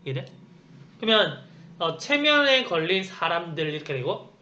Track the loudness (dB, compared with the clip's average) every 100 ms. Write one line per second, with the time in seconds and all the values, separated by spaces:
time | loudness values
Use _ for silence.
0 | -6 -8 -8 -18 -20 -20 -20 -20 -20 -6
1 | 2 4 4 -2 -16 -20 -20 -4 -4 -4
2 | -2 2 4 4 4 2 2 -2 0 -2
3 | -2 -4 -2 -2 -4 -6 -4 -6 -6 -4
4 | -4 -6 -10 _